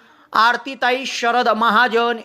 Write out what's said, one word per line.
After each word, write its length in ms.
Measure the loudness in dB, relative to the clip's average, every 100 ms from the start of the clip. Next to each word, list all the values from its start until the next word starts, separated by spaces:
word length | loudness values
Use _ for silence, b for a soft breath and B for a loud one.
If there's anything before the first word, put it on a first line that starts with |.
| b b b
आरतीताई 720 | 0 2 0 -6 -4 -2 -2 -4
शरद 420 | -4 0 0 0
महाजन 680 | 0 2 2 2 2 0 -4